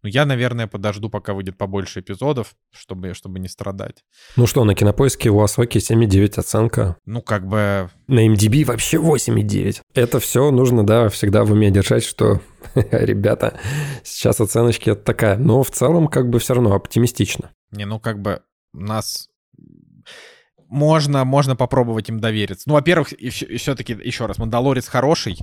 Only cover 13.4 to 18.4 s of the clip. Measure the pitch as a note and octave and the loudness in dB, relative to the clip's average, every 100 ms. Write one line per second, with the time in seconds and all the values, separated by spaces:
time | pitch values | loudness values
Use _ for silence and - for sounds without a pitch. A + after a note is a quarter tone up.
13.4 | A2 - G2+ C#3+ C#3+ C3+ - - A#2 A2 | -2 -4 -8 -6 -6 -10 -14 -4 -2 0
14.4 | A2 A2+ A#2+ A2+ - G#2 - A2+ G#2+ G2+ | 0 2 0 0 -2 -2 -2 0 0 2
15.4 | C#3+ B2+ C3+ - B2+ E3+ D#3 C#3 B2 A#2 | 2 2 0 -2 0 2 2 0 2 2
16.4 | - B2+ A2+ G2 - - A#2+ - G2+ - | 2 2 2 2 0 0 0 0 -4 -4
17.4 | - _ _ G#2 G2+ G#2+ A#2 G#2 G2+ - | -12 _ _ -12 -10 -6 -6 -6 -6 -6